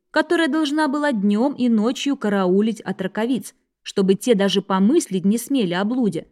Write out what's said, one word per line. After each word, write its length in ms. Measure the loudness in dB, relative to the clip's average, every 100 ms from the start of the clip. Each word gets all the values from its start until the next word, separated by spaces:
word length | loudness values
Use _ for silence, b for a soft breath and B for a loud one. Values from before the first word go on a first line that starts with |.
| _
которая 360 | -2 0 2 2
должна 400 | 0 0 0 0
была 240 | 0 -2
днем 440 | 0 0 2 0 0
и 120 | 0
ночью 480 | 2 0 -2 -4 -2
караулить 640 | -2 0 2 2 0 -2
от 220 | -8 -6
раковиц, 520 | -6 -4 -2 -4 -6 _ _ _
чтобы 340 | -8 -2 2 2
те 180 | 2
даже 280 | 2 2 0
помыслить 640 | 0 2 4 2 0 -2 0
не 120 | -2
смели 360 | -2 -2 0
о 100 | -2
блуде. 440 | -2 0 -2 -2 -10